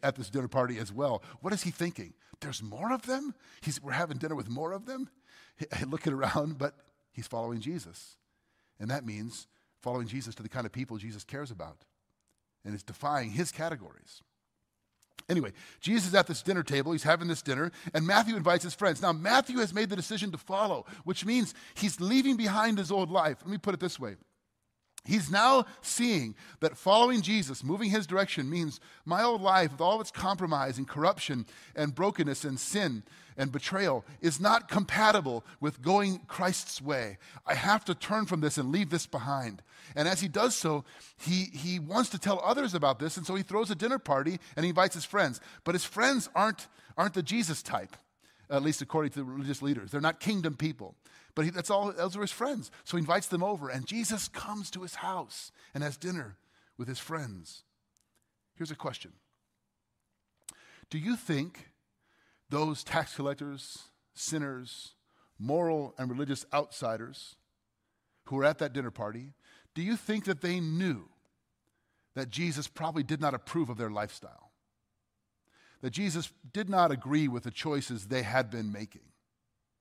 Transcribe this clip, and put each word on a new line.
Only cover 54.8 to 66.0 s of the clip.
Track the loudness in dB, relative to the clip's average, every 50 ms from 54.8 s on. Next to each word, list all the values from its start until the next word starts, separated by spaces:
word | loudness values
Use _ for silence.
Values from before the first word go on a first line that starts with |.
his | -10 -10 -10
house | -6 -6 -4 -4 -4 -6 -8 -12 -14 -14 -16 -18 _ -18 -10 -6
and | -4 -4
has | -4 -6
dinner | -6 -6 -6 -4 -6 -6 -10 -12 -18 _ _ _ _ _ _ _
with | -10 -8 -8
his | -8 -8
friends. | -8 -8 -8 -6 -6 -8 -10 -12 -16 -18 -20 -20 -20 _ _ _ _ _ _ _ _ _ _ _ _ _ _ _ _ _ _
Here's | -10 -10 -10
a | -8
question. | -8 -8 -8 -8 -10 -12 -18 -20 _ _ _ _ _ _ _ _ _ _ _ _ _ _ _ _ _ _ _ _ _ _ _ _ _ _ -20 -20 -20 -20 -20 -20 -20 -12 -8
Do | -6
you | -4 -2 -2 -2
think | -2 -2 0 0 0 0 -2 -6 -14 -20 -20 _ _ _ _ _ _ _ _ _ _ _ _ _ _ _ -4
those | -2 0 0 0 -2 -4 -4
tax | -2 0 0 0 -2 -4
collectors, | -6 -4 -4 -4 -6 -8 -10 -12 -12 -14 -14 -16 -16 -18 -20 _ _ _ _ _
sinners, | -10 -6 -4 -4 -4 -4 -4 -6 -10 -12 -14 -14 -16 -16 -18 -20 _ _ _ _ _ _ _ _
moral | -8 -2 0 2 2 2 2 0 0 -2 -4 -6
and | -6